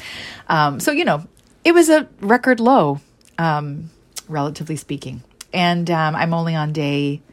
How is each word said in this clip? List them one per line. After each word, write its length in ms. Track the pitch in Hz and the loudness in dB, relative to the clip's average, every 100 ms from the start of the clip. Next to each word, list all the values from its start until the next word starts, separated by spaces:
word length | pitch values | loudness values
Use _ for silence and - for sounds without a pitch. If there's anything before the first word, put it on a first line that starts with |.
| - - - - - | -18 -16 -16 -12 -2
um, 300 | 160 147 143 | 0 0 0
so, 140 | 233 | -2
you 120 | 294 | 0
know, 220 | 320 151 165 _ _ _ | 0 -2 -4 _ _ _
it 80 | 320 | 2
was 160 | 339 320 | 4 6
a 200 | 311 - _ | 4 2 _
record 400 | 202 240 262 240 | 2 2 4 2
low, 400 | 233 262 151 143 - _ _ - | 4 4 4 0 -8 _ _ -4
um, 520 | 165 147 147 147 165 - _ - - | -2 -2 -4 -10 -14 -20 _ -18 -8
relatively 480 | 156 143 151 156 151 | -4 -4 -6 -8 -10
speaking. 460 | - 143 131 131 - - - | -8 -10 -10 -14 -18 -20 -8
And, 380 | - 175 175 170 | 0 0 2 0
um, 240 | 165 156 | 0 0
I'm 200 | 156 165 | 0 -2
only 200 | 165 165 | -2 -2
on 180 | 160 151 | -2 -2
day 500 | 156 143 143 143 147 - | -2 -2 0 -2 -4 -10